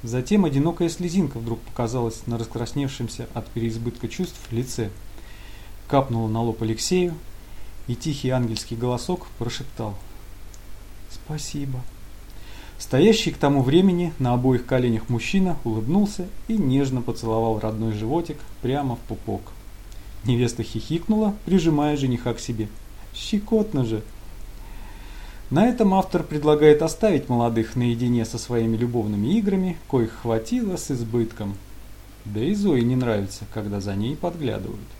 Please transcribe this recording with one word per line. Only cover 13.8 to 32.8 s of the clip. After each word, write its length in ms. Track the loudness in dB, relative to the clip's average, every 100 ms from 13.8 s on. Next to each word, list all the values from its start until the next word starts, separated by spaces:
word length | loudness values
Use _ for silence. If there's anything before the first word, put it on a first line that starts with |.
| 6 4 0 0
на 140 | 2
обоих 300 | 4 4 2
коленях 440 | 4 2 4 2 0
мужчина 500 | -2 2 2 4 2
улыбнулся 640 | 0 -2 2 2 2 0 -6 -6 -2
и 100 | 0
нежно 460 | 4 4 2 0
поцеловал 560 | -2 -4 0 2 2 2
родной 340 | 0 -2 -2
животик 460 | -2 0 0 -2 -8 -10 -6
прямо 320 | -2 0 -2
в 60 | -4
пупок. 520 | -6 -8 -4 -6 -6 -14 -16 -16 -14 -14 -12 -6
Невеста 380 | 0 2 2 0
хихикнула, 720 | -4 -4 -2 -4 2 2 2 0
прижимая 520 | 4 4 6 4 2 2
жениха 380 | 0 0 -2
к 60 | -4
себе. 280 | -4 -4 -4 -6 -16 -16 -14
"Щекотно 720 | -10 -2 -2 2 2 2 0
же!" 200 | 0 -2 -6 -14 -14 -12 -12 -12 -12 -12 -12 -14 -14 -14 -14 -12 0
На 160 | 4 4
этом 280 | 6 4
автор 280 | 4 2 0
предлагает 600 | -2 0 4 8 10 10
оставить 480 | 6 2 4 4 2
молодых 440 | 2 4 2 0
наедине 500 | 0 0 2 2 2
со 140 | 0 -4
своими 380 | -2 0 2 2
любовными 520 | 2 0 0 0 2 4
играми, 400 | 4 2 0 -2 0
коих 220 | 2 2
хватило 640 | -2 -2 -2 0 0 0 -2
с 140 | -4
избытком. 680 | -4 0 0 0 -2 -8 -8 -12 -16 -16 -18 -18 -16 -8
Да 140 | -2
и 100 | 0
Зое 280 | 2 4 4